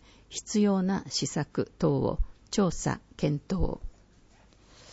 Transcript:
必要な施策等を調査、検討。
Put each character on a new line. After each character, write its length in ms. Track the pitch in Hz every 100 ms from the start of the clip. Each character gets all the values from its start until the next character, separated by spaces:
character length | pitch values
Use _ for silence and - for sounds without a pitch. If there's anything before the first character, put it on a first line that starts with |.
| - - -
必 300 | - - 214
要 240 | 208 190
な 200 | 185 190 139
施 160 | - 135
策 460 | 160 147 - - -
等 140 | 160
を 260 | 139 120 - - - -
調 180 | - 185
査、 320 | - - - - -
検 240 | 151 147
討。 360 | - 190 - - - - _ - - - - - - - -